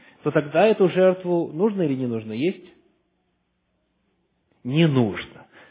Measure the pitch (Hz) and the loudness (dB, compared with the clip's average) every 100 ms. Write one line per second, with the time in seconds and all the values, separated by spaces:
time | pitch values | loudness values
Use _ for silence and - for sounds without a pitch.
0 | - _ 151 156 143 156 214 214 185 165 | -20 _ -4 -2 -2 2 2 4 2 4
1 | 185 185 180 175 147 151 220 196 160 131 | 2 2 -2 -4 -4 -2 -2 0 -4 -2
2 | 127 113 110 110 160 202 - _ _ _ | -4 -6 -6 -4 -4 -6 -14 _ _ _
3 | _ _ _ _ _ _ _ _ _ _ | _ _ _ _ _ _ _ _ _ _
4 | _ _ _ _ _ _ 123 147 165 135 | _ _ _ _ _ _ -4 2 2 4
5 | 113 90 - - - - - | 0 -2 -12 -20 -20 -20 -20